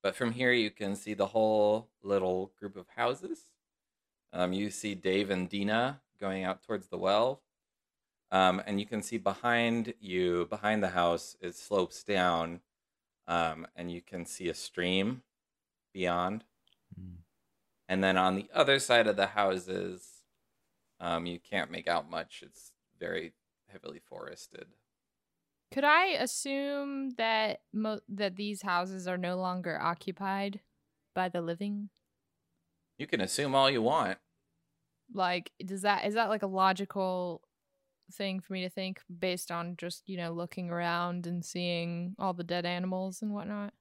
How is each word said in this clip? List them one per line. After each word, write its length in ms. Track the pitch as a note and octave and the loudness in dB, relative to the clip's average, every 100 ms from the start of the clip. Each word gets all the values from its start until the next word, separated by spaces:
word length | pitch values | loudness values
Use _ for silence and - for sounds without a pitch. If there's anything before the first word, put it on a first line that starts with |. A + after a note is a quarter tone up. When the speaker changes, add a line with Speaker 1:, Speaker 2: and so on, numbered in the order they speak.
Speaker 1:
But 120 | G2 F#2 | -2 0
from 160 | A#2+ | -2
here, 180 | A#2+ B2+ | 2 4
you 160 | B2 G#2+ | 4 2
can 260 | - G2+ G#2 | 0 -4 -4
see 180 | - | -6
the 140 | G#2 G2 | -2 2
whole 600 | A2+ A2 G#2+ G#2 G#2+ A2+ _ | 4 4 6 6 4 0 _
little 480 | G2 G2 F#2 F#2 F#2+ _ | 0 2 2 0 -2 _
group 180 | G2+ G2 | -12 -12
of 100 | F2+ - | -16 -2
houses. 460 | A#2+ C3 F#3 E4 - _ _ _ _ _ _ _ _ | 0 0 -6 -10 -12 _ _ _ _ _ _ _ _
Um, 220 | F2+ F2+ | -2 0
you 160 | F#2+ G#2 | 2 -2
see 240 | - G#2+ F#2+ | -4 -6 -2
Dave 340 | F#2+ F#2+ G2+ | 2 2 2
and 200 | F#2+ F2+ | 0 0
Dina 500 | G2+ G2+ A2 C3 C#3+ _ _ | -2 0 2 0 -4 _ _
going 240 | G2 F#2+ | -4 -2
out 180 | F#2 F#2 | -2 -4
towards 240 | - G#2+ - | -4 -6 -4
the 100 | F2+ | -2
well. 440 | F#2 G#2 B2 C#3 _ _ _ _ _ _ _ _ _ | 2 4 4 0 _ _ _ _ _ _ _ _ _
Um, 300 | F#2+ F#2 F#2 G#2+ | 6 6 4 -2
and 120 | G2+ | -2
you 60 | G#2+ | -2
can 160 | A2 | -6
see 160 | - A2+ | -4 -2
behind 760 | F#2+ F#2+ B2 A#2+ A#2 A#2 A2+ - | -2 0 2 4 4 2 -2 -8
you, 440 | G2+ F2+ F2+ F2 E2+ | -4 2 2 2 0
behind 340 | G#2 G#2 G#2+ | -2 0 2
the 60 | F#2+ | 2
house, 480 | F2+ F2 E2 - - | 4 4 2 -4 -10
it 140 | F2+ - | -10 -10
slopes 480 | - G2+ F2+ - | 0 2 2 -4
down, 560 | - G2+ F2+ E2+ E2 F2 _ _ _ _ _ _ - | -2 2 4 4 0 -6 _ _ _ _ _ _ -2
um, 380 | E2+ E2 D#2 - - | 0 0 -2 -12 -10
and 140 | F2 | -8
you 100 | F2 | -8
can 240 | - F2+ E2+ | -10 -10 -10
see 240 | - F2+ | -6 -6
a 40 | |
stream 680 | D#2+ - - F2 F#2 G2+ B2+ _ _ _ _ _ _ _ | -4 -8 -2 2 2 2 -2 _ _ _ _ _ _ _
beyond. 500 | F#2+ F2+ F2 F2+ A2 - _ _ _ _ F2+ | -2 0 2 0 -4 -10 _ _ _ _ -16
Speaker 2:
Hmm. 160 | F#2 F2 E2+ _ _ _ _ _ - | -14 -16 -20 _ _ _ _ _ -4
Speaker 1:
And 140 | F#2+ | 2
then 140 | F#2+ F#2 | 4 6
on 180 | F#2 F#2+ | 4 2
the 140 | G#2 | -2
other 260 | - C#3 C#3 | 2 4 4
side 280 | - A#2+ G#2+ | 6 6 6
of 80 | G2 | 4
the 120 | G2 | 2
houses, 960 | G#2 G2 F#2+ F2+ F#2+ F#2 F#2 - - _ _ _ _ _ _ _ _ | 2 2 0 -4 -6 -4 -8 -16 -20 _ _ _ _ _ _ _ _
um, 260 | F2 E2+ F2 | -2 -2 -2
you 140 | F2 | -8
can't 320 | - G2+ D2+ | -4 -2 -2
make 160 | E2+ E2+ | -4 0
out 220 | E2+ D2+ | 0 0
much. 340 | E2+ E2 - - | -8 -8 -14 -20
It's 260 | - - _ _ _ | -20 -20 _ _ _
very 320 | F2 F2 E2+ _ _ _ _ | -6 -6 -6 _ _ _ _
heavily 300 | G2 - D2+ | -16 -14 -16
forested. 680 | _ - - - - - - _ _ _ _ _ _ _ _ _ _ | _ -14 -14 -14 -18 -20 -20 _ _ _ _ _ _ _ _ _ _
Speaker 3:
Could 120 | C4+ C#4+ | 0 6
I 220 | D#4 F#4+ | 6 6
assume 1040 | E4+ B3 - C#4 C#4 C#4+ C#4+ C#4 C#4 C4+ | 2 -2 -2 -2 -2 -2 -4 -4 -4 -6
that 500 | B3 A3+ A3 G#3+ - _ | -2 0 2 0 -2 _
mo-, 260 | G#3 G#3+ G#3 - | -4 -2 -4 -8
that 260 | G3+ G3+ F#3 | -4 -4 -2
these 260 | G#3 G3+ | -6 -4
houses 460 | G3 F3 F#3 F#3+ F3+ | 0 0 0 -6 -4
are 100 | F3+ | -2
no 200 | F3+ F3+ | -2 -2
longer 420 | F#3 F3+ F3 D#3 | -2 -2 -4 -2
occupied 800 | E3 E3+ - F3 G3 G3 G3+ G3+ _ _ _ _ _ - | -2 -2 -6 -6 -4 -2 -4 -6 _ _ _ _ _ -4
by 140 | F#3 | -2
the 120 | F3 | -2
living? 480 | E3+ E3+ G3+ G#3 G3+ _ _ _ _ _ _ _ _ _ _ _ | -4 -4 -4 -4 -8 _ _ _ _ _ _ _ _ _ _ _
Speaker 1:
You 100 | D3 | -2
can 140 | B2+ | 0
assume 320 | F#2+ - C#3+ C3+ | 0 0 2 6
all 140 | C3+ | 6
you 120 | C3 | 6
want. 360 | A2+ D#3 G#2 F#2+ _ _ _ _ _ _ _ _ _ | 4 4 2 -2 _ _ _ _ _ _ _ _ _
Speaker 3:
Like, 380 | G#3 F3+ F3+ - _ F#3+ | -2 0 0 -6 _ -8
does 180 | G3 | -2
that, 220 | G#3 G3+ G3+ | 2 2 2
is 100 | G#3+ | 2
that, 120 | A3 | 2
like, 140 | G#3+ | 0
a 40 | G3 | 0
logical 960 | F#3+ F#3+ F#3 G3 G3+ F#3 F#3 F3+ E3 _ _ _ _ _ _ _ | 4 4 4 -2 -2 -2 0 -4 -6 _ _ _ _ _ _ _
thing 260 | - G3 F#3+ | -8 -4 -4
for 140 | - | -4
me 80 | F#3+ | -4
to 60 | F3+ | -4
think 320 | - F#3+ F#3+ - F3 | -4 -6 -6 -12 -4
based 320 | F#3 F3+ - | -2 -2 -4
on 240 | E3+ E3+ F3 | -4 -4 -6
just, 300 | F3 - - | -8 -8 -8
you 80 | F3+ | -6
know, 140 | E3+ | -4
looking 380 | E3+ F3 - F3 | -4 -6 -6 -4
around 580 | E3+ F3 E3+ F3 F3 E3+ | -2 0 0 0 -2 -4
and 160 | F3 | -4
seeing 720 | E3+ F3 F3 E3+ E3+ E3+ F3 G3 | -4 -4 0 0 -2 -4 -6 -4
all 160 | F#3+ | -4
the 100 | F3+ | -2
dead 220 | E3+ F3 F3 | -2 -2 -2
animals 560 | F3 F#3 F#3 F#3+ F#3 | -2 -2 -2 -4 -4
and 120 | G#3+ | -4
whatnot? 400 | G#3 G3+ G#3 G3+ _ | -4 -6 -6 -8 _